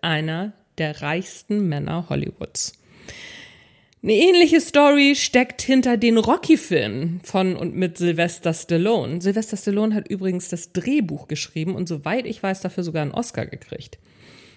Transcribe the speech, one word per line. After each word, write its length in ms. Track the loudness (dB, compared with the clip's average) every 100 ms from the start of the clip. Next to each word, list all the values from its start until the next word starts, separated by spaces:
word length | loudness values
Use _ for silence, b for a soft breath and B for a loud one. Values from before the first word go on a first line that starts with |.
einer 520 | -4 -2 -2 -4 -8 -10 _ -6
der 240 | -6 -4
reichsten 680 | -6 -4 -6 -10 -4 -2 -2
Männer 400 | -2 -4 -6 -4
Hollywoods. 640 | -6 -6 -8 -10 -8 -8 -10 B B B B B B B B B B B B
Eine 100 | 0
ähnliche 480 | 4 6 6 6 6
Story 540 | 4 6 6 6 6 4
steckt 480 | 2 2 2 -2
hinter 340 | 2 2 4 2
den 200 | 4 4
Rocky-Filmen 1000 | 4 0 4 2 4 0 0 -2 -4 -6
von 320 | -4 -2 0 -2
und 200 | -4 -2
mit 220 | -2 0
Sylvester 560 | 0 0 -2 -2 -4
Stallone. 680 | -4 0 0 2 0 -2 -2
Sylvester 360 | -2 0 -2 -4
Stallone 380 | -2 0 0 0
hat 120 | -2
übrigens 420 | -4 -2 -4 -6
das 220 | -8 -6
Drehbuch 560 | -6 0 0 0 -6 -8
geschrieben 480 | -8 -8 -6 -6 -4
und 120 | -6
soweit 400 | -6 -4 -4 -4
ich 140 | -6
weiß, 200 | -6 -4
dafür 220 | -6 -6
sogar 180 | -6 -4
einen 100 | -4
Oscar 360 | -4 -4 -6 -8
gekriegt. 500 | -12 -14 -16 -16 -20 b b b b b